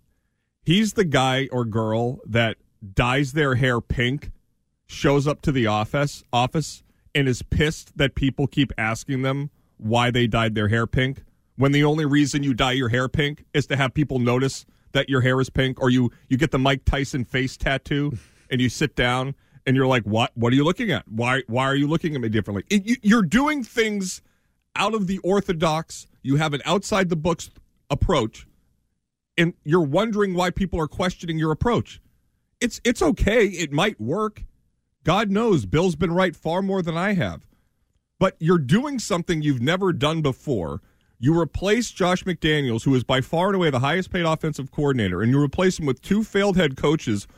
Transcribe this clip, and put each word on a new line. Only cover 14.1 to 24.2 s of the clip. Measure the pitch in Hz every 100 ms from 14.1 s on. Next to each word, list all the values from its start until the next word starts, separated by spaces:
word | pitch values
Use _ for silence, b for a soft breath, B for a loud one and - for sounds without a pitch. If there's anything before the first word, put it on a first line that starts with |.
| 131
notice | 120 127 135 - - b b
that | 139 135
your | 135
hair | 127 131
is | 127
pink, | - 131 127
or | 131
you, | 127 120 b b
you | 123
get | 160
the | 135
Mike | 135 139 -
Tyson | 143 139 143 113
face | 131 131 -
tattoo | 151 135 - 143 147 113 B B B
and | 127
you | 123
sit | - 151 -
down | 123 127 131 - b b -
and | 131
you're | 131
like, | 127
"What, | 101 110 123 -
what | 117
are | 131
you |
looking | 147 180 226
at? | 127 -
Why, | 110 120 131 -
why | 131
are | 135 139
you | 143
looking | 165 165
at | 147
me | 117
differently?" | 110 104 101 -
It, | 208 196
you, | 247
you're | 208 233
doing | 175 220 294 294
things | 226 240 220 208 185 -